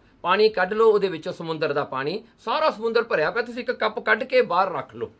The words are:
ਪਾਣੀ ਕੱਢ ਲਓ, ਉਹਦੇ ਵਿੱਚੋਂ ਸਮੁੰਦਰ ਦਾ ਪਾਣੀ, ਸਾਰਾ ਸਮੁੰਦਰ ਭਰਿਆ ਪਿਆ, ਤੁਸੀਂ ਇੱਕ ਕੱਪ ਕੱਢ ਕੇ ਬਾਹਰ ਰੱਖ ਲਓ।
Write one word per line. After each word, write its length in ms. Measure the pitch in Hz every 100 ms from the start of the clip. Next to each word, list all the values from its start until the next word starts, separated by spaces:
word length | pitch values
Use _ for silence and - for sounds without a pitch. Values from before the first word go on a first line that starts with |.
| _ _
ਪਾਣੀ 260 | 170 196 214
ਕੱਢ 240 | 185 185
ਲਓ, 200 | 214 226
ਉਹਦੇ 160 | 208 190
ਵਿੱਚੋਂ 240 | 160 175
ਸਮੁੰਦਰ 400 | - 165 156 156
ਦਾ 120 | 143
ਪਾਣੀ, 400 | 127 131 143 214 - _
ਸਾਰਾ 260 | 220 294 311
ਸਮੁੰਦਰ 320 | 202 226 226
ਭਰਿਆ 280 | 220 185 156
ਪਿਆ, 120 | 214
ਤੁਸੀਂ 200 | 233 233
ਇੱਕ 100 | 240
ਕੱਪ 280 | 240 214 220
ਕੱਢ 240 | 214 214
ਕੇ 180 | - 254
ਬਾਹਰ 300 | 196 170 190
ਰੱਖ 220 | 147 -
ਲਓ। 180 | 117 107